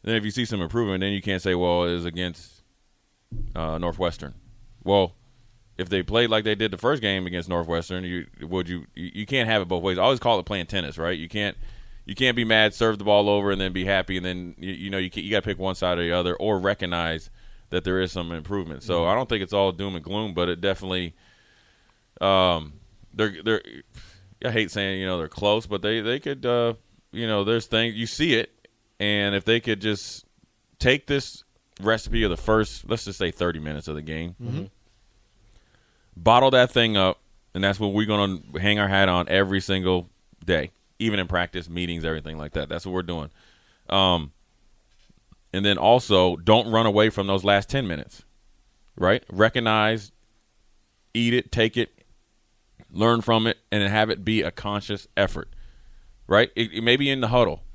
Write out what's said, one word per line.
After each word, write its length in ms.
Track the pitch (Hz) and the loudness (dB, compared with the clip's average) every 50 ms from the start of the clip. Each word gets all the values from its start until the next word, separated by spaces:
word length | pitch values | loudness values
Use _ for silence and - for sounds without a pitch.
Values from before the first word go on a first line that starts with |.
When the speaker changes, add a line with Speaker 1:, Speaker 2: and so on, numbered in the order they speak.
| - | -2
Speaker 1:
Then 120 | 107 113 | 0 -2
if 80 | 113 104 | 0 -2
you 60 | 107 | -2
see 140 | 101 123 120 | -4 -4 -4
some 160 | 110 117 98 | -4 -4 -4
improvement, 400 | 87 82 95 117 117 101 95 92 | -4 -2 -2 -2 0 0 0 0
then 100 | 98 98 | 0 -2
you 100 | 101 98 - | -2 -2 -2
can't 180 | 104 98 90 | -2 -4 -2
say, 140 | 87 95 90 | 0 0 0
"Well, 280 | 87 90 87 87 87 87 | 2 2 2 2 2 2
it 80 | 87 87 | 0 -2
was 100 | 87 85 | -2 -4
against, 560 | 85 82 87 90 90 82 - - - - - _ _ _ _ _ _ _ _ _ _ _ _ _ _ - - - - - | -6 -6 -6 -6 -6 -8 -10 -18 -20 -20 -20 _ _ _ _ _ _ _ _ _ _ _ _ _ _ -8 -6 -6 -6 -6
uh, 220 | 80 80 80 80 82 | -6 -6 -4 -4 -4
Northwestern." 560 | 87 87 85 92 90 85 80 - 76 69 - - _ - - - - - - _ - | -4 -4 -2 -2 -2 -2 -2 -6 -14 -16 -16 -18 _ -20 -20 -20 -20 -20 -20 _ 0
Well, 320 | 92 98 101 95 90 - _ _ _ _ _ _ - _ _ _ _ _ | 2 4 4 4 2 -2 _ _ _ _ _ _ -20 _ _ _ _ _
if 120 | - 92 87 | -10 -6 -2
they 120 | 101 95 | -2 -2
played 280 | 90 90 104 117 120 113 | -2 0 2 2 2 4
like 140 | 110 110 104 | 2 0 2
they 100 | 110 107 | 0 0
did 160 | 98 110 107 | 0 -2 -4
the 60 | 95 | -4
first 240 | 85 110 123 147 135 | -2 0 0 0 0
game 260 | 110 101 98 95 92 | 0 -2 -2 -2 -4
against 220 | 90 87 87 82 87 | -4 -6 -6 -4 -2
Northwestern, 540 | 90 85 85 80 85 82 85 - 92 90 92 | -2 -2 -2 -2 -2 -4 -4 -4 -8 -8 -6
you 200 | 90 90 87 - - - - | -6 -8 -8 -8 -12 -16 -16
would 280 | 71 82 92 92 90 85 | -10 -4 -4 -4 -2 -4
you, 160 | 90 87 69 _ _ | -6 -10 -10 _ _
you, 160 | 69 87 85 - | -14 -14 -12 -10
you 120 | 101 107 | -10 -6
can't 240 | 104 135 135 117 113 | -2 -2 0 0 2
have 120 | 113 107 | 2 0
it 60 | 92 | 0
both 160 | 87 92 87 82 | 0 -2 0 0
ways. 140 | 95 90 | 0 2
I 60 | 90 92 | 4 4
always 160 | 127 135 117 | 2 2 2
call 200 | - 120 113 101 | 2 0 0 0
it 60 | - | 0
playing 220 | - 104 95 85 | -4 -6 -6 -6
tennis, 300 | - 101 95 85 71 73 | -4 -6 -6 -6 -6 -6
right? 200 | 80 80 87 92 | -4 -4 -4 -4
You 100 | 76 82 | -4 -8
can't, 300 | 85 - 104 104 101 - - - - - - - - - - - | -8 -6 -4 -4 -4 -6 -8 -12 -12 -12 -16 -18 -18 -18 -18 -14
you 100 | - 98 | -12 -4
can't 200 | - 131 127 120 | 0 0 2 2
be 80 | 120 117 | 0 2
mad, 280 | 113 110 110 107 107 - | 4 4 6 6 4 4
serve 260 | - 117 113 107 101 | 2 2 2 2 0
the 40 | 98 | 2
ball 240 | 104 104 104 104 | 4 4 6 6
over, 240 | 104 101 101 101 101 | 4 4 4 4 2
and 80 | 98 95 | 0 0
then 140 | 95 92 90 | -2 -4 -2
be 100 | 92 90 | -4 -2
happy, 300 | 95 98 95 95 - 95 | 0 0 0 0 -2 -4
and 80 | 92 90 | -4 -4
then 300 | 92 90 90 90 87 - | -6 -6 -6 -10 -12 -14
you, 140 | - 85 95 | -12 -10 -10
you 180 | 92 69 92 98 | -10 -8 -8 -6
know 80 | 98 | -4
you 120 | 95 92 92 | -4 -4 -4
can, 140 | - 107 82 | -6 -8 -4
you 80 | 101 | 0
gotta 100 | 110 101 92 | -2 0 0
pick 160 | 107 95 87 | -2 -6 -4
one 160 | 92 95 92 | -4 -4 -4
side 220 | - 95 90 90 | -2 0 0 0
or 60 | 87 85 | 0 0
the 100 | 85 85 | 0 0
other, 220 | 90 87 90 87 | 0 0 -2 -2
or 200 | - 92 107 104 95 | -2 -2 -2 0 0
recognize 680 | 90 98 101 - 95 87 87 85 85 82 80 80 - - - - - - - - - _ | 0 -2 -2 -2 -4 -4 -4 -2 -2 -4 -4 -6 -10 -16 -20 -20 -20 -20 -20 -20 -12 _
that 120 | 85 90 - | -6 -4 -2
there 160 | 95 92 92 | 0 0 0
is 120 | 92 90 | 0 -2
some 200 | 82 92 85 85 | -4 -8 -8 -6
improvement. 520 | 85 82 76 87 101 101 87 80 76 69 78 | -8 -10 -8 -6 -6 -6 -6 -6 -10 -12 -4
So 180 | 90 87 85 | -2 0 0
Speaker 2:
Mm-hmm. 80 | 82 87 | 2 2
Speaker 1:
I 40 | 101 | 2
don't 120 | 120 131 | 0 0
think 160 | - 120 104 95 | -2 -4 -4 -4
it's 80 | 90 104 | -2 2
all 180 | 101 98 95 87 | 2 2 2 0
doom 220 | 82 98 98 92 | -4 -8 -8 -8
and 80 | 85 73 | -8 -8
gloom, 280 | - 98 104 110 104 87 | -6 -6 -6 -6 -4 -2
but 140 | 87 87 | -2 -2
it 140 | 90 87 85 | -2 -2 -2
definitely, 540 | 90 98 95 - 98 95 92 92 90 85 - _ _ _ _ _ _ _ _ _ _ _ _ _ _ _ _ _ _ _ _ - | -2 -2 -2 -2 -4 -6 -4 -4 -4 -6 -10 _ _ _ _ _ _ _ _ _ _ _ _ _ _ _ _ _ _ _ _ -2
um, 520 | - 98 98 95 92 90 87 80 78 73 71 - - _ _ - - _ - | 2 4 4 4 4 4 2 0 -4 -10 -16 -20 -20 _ _ -20 -20 _ -4
they're, 220 | - 107 107 95 78 87 | -2 -2 -2 -2 -4 -2
they're, 180 | 110 110 98 - - 57 67 - _ _ - - - - - - - _ _ - | -2 -2 -2 -4 -10 -20 -20 -20 _ _ -20 -20 -20 -20 -20 -20 -20 _ _ -6
I 60 | 123 | -2
hate 200 | 113 113 107 87 | -2 -2 -2 -2
saying, 300 | - 104 98 98 95 95 | -4 -4 -4 -2 -4 -4
you 40 | 95 | -4
know, 120 | 95 92 | -4 -4
they're 100 | 87 80 | -4 -6
close, 380 | 78 - - 104 101 104 113 110 | -8 -8 -2 0 0 0 0 -2
but 140 | 95 104 95 | -6 -8 -4
they, 180 | 87 104 113 113 | -2 -2 -2 -2
they 180 | 104 113 127 143 | -2 -4 -4 -4
could, 260 | - - 143 131 - | -4 -8 -8 -4 -2
uh, 300 | 123 120 120 120 117 113 - _ _ _ _ _ _ | -2 0 0 0 -2 -4 -6 _ _ _ _ _ _
you 160 | - 98 117 | -10 -6 -4
know, 160 | 113 107 101 98 | -2 0 0 0
there's 220 | 104 117 117 110 | 2 0 0 0
things, 300 | - 113 113 113 117 107 | 0 0 0 0 0 -2
you 100 | 110 117 | -6 -8
see 300 | 107 - - 151 170 123 | -8 -4 -2 0 2 2
it, 160 | 113 - - _ _ _ _ _ _ _ _ _ _ | 0 0 -4 _ _ _ _ _ _ _ _ _ _
and 360 | 101 104 104 104 101 101 101 | -2 0 0 0 0 0 0
if 100 | 98 90 | 0 2
they 140 | 110 113 117 | 2 2 2
could 200 | - 117 110 98 | 2 -2 -4 -2
just 440 | 98 107 104 98 - - - - _ _ _ _ _ _ _ _ _ _ _ _ | -2 -4 -4 -4 -6 -14 -16 -16 _ _ _ _ _ _ _ _ _ _ _ _
take 260 | - 127 135 147 _ | 4 4 4 4 _
this 360 | - 143 139 131 - - - _ _ _ _ _ _ _ - | -2 -2 -2 -2 -6 -16 -20 _ _ _ _ _ _ _ -2
recipe 420 | 95 107 113 110 - - 113 117 110 | 0 0 0 0 0 -2 0 0 0
of 60 | 95 | 0
the 60 | 85 | -2
first, 520 | - - - 110 110 107 - - - - - | -2 0 2 4 4 4 0 -4 -14 -6 -6
let's 160 | 110 113 - | -6 -6 -6
just 140 | 101 95 - | -10 -4 -2
say 100 | 95 85 | -4 -4
thirty 300 | - - 87 87 82 78 | -2 -2 -2 -2 -2 -4
minutes 280 | 76 76 76 73 - | -6 -8 -8 -8 -8
of 60 | 80 76 | -8 -10
the 60 | 76 | -8
game, 340 | 78 78 78 80 85 87 92 - | -8 -8 -8 -8 -8 -10 -10 -10
Speaker 2:
Mm-hmm. 220 | 120 120 123 151 190 196 _ _ _ _ _ _ _ _ _ _ _ _ _ _ _ _ _ _ _ _ _ _ _ _ _ _ _ _ _ | -10 -8 -8 -8 -8 -10 _ _ _ _ _ _ _ _ _ _ _ _ _ _ _ _ _ _ _ _ _ _ _ _ _ _ _ _ _
Speaker 1:
bottle 360 | 85 85 107 117 123 135 135 | 0 4 6 6 8 8 6
that 200 | 131 127 123 123 | 6 6 4 6
thing 260 | - 123 117 113 107 | 4 2 2 4 4
up, 220 | 101 95 92 - _ _ _ _ _ _ _ _ | 4 4 4 2 _ _ _ _ _ _ _ _
and 100 | 92 98 | 0 0
that's 160 | 98 101 98 | 0 0 0
what 140 | 107 101 98 | -2 0 0
we're 140 | 104 107 | 0 0
gonna 320 | 104 107 104 101 98 92 80 - 67 71 80 | 2 2 2 2 0 -2 -6 -10 -10 -8 -2
hang 200 | 92 104 104 104 | 0 2 2 2
our 80 | 104 | 2
hat 220 | 95 98 98 98 95 | 2 4 4 4 4
on 180 | 90 90 87 - | 4 2 2 2
every 320 | 87 95 98 95 98 95 | 2 2 2 2 0 -2
single 480 | - - 95 95 92 92 92 90 87 - _ _ _ _ - _ - | 0 -2 -2 0 2 2 2 2 0 -6 _ _ _ _ -20 _ -2
day, 280 | 87 87 78 69 - _ _ _ _ _ _ | 0 0 0 0 -6 _ _ _ _ _ _
even 200 | 113 113 104 98 | -2 0 0 0
in 80 | 92 | -2
practice, 420 | 85 92 87 87 87 - 90 82 82 | 0 0 -2 -2 -2 -4 -10 -10 -6
meetings, 360 | 82 87 90 87 85 82 78 | -6 -4 -4 -4 -4 -4 -4
everything 320 | 80 80 78 76 78 80 | -4 -4 -4 -6 -10 -10
like 160 | 78 76 76 - | -10 -10 -6 -6
that. 160 | 80 73 73 | -6 -6 -6
That's 160 | 78 85 - | -8 -8 -6
what 80 | 95 92 | -4 -4
we're 80 | 92 90 | -4 -4
doing. 260 | 85 87 80 73 69 - _ _ _ _ _ _ _ _ _ _ - | -4 -6 -6 -8 -10 -14 _ _ _ _ _ _ _ _ _ _ 0
Um, 420 | - 98 95 92 90 85 76 71 _ _ _ _ _ _ _ _ _ _ _ _ _ _ _ _ _ _ _ _ - _ _ _ - | 2 4 4 4 4 2 0 -6 _ _ _ _ _ _ _ _ _ _ _ _ _ _ _ _ _ _ _ _ -20 _ _ _ -6
and 100 | 95 98 | 0 0
then 120 | 101 101 | 2 2
also, 580 | 67 - 107 120 127 - - 104 92 92 90 87 | 4 4 6 6 4 4 4 6 6 6 6 2
don't 360 | 78 85 104 107 117 107 117 | 0 4 6 6 6 4 4
run 140 | 110 113 113 | 2 4 4
away 240 | 110 101 107 107 110 | 4 4 4 4 4
from 180 | - 101 98 | 2 -2 -2
those 160 | 98 98 95 92 | 0 0 0 4
last 260 | 101 101 101 98 - | 4 4 4 2 0
ten 180 | - 139 127 | -4 -4 -2
minutes, 360 | 95 82 73 - - - - _ _ _ _ _ _ _ _ _ _ _ _ _ _ _ | -4 -6 -6 -8 -14 -20 -20 _ _ _ _ _ _ _ _ _ _ _ _ _ _ _
right? 280 | - 87 92 107 123 - - | 0 2 2 2 2 0 -6
Recognize, 800 | 85 95 107 113 - 127 117 113 110 107 107 110 113 110 104 - _ _ _ _ _ _ _ _ _ _ _ _ _ _ _ _ _ _ _ _ _ | 2 4 4 4 4 0 0 2 2 2 2 2 0 -2 -6 -14 _ _ _ _ _ _ _ _ _ _ _ _ _ _ _ _ _ _ _ _ _
eat 200 | 117 117 117 120 | 0 2 2 2
it, 180 | - - - | 2 0 -2
take 260 | - 117 113 113 - | 0 2 2 2 2
it, 260 | 120 113 - _ _ _ _ _ _ _ _ _ _ _ _ _ _ _ _ _ - - _ | -2 -4 -4 _ _ _ _ _ _ _ _ _ _ _ _ _ _ _ _ _ -20 -20 _
learn 300 | - 85 107 117 117 117 | -2 2 4 4 4 4
from 260 | 107 - 113 113 110 | 4 4 4 4 4
it, 100 | 113 - _ _ _ | 2 -2 _ _ _
and 120 | 101 107 101 98 | -2 0 0 2
have 200 | 104 107 110 110 | 2 2 2 2
it 160 | 98 - 95 | 0 -2 0
be 160 | 110 110 110 | 0 0 0
a 100 | 71 87 | 0 -2
conscious 560 | - - - 104 104 101 - - 104 98 - - _ | -6 -6 -6 -4 -4 -4 -4 -6 -8 -8 -8 -6 _
effort, 340 | - 101 92 - - - - - - - - - - - - - - - - - _ - | 0 0 2 0 -8 -10 -12 -14 -18 -18 -18 -20 -20 -20 -20 -20 -20 -20 -20 -20 _ -2
right? 240 | - 98 107 120 - _ | 2 4 4 4 2 _
It, 180 | - 117 107 78 | -4 -4 -4 -4
it 80 | 110 113 | -2 2
may 120 | 117 123 | 2 2
be 120 | 135 143 139 | 4 2 0
in 120 | 135 135 | 0 0
the 80 | 123 110 | 0 2
huddle. 340 | 123 123 117 92 78 - - - | 4 4 4 2 0 -6 -10 -18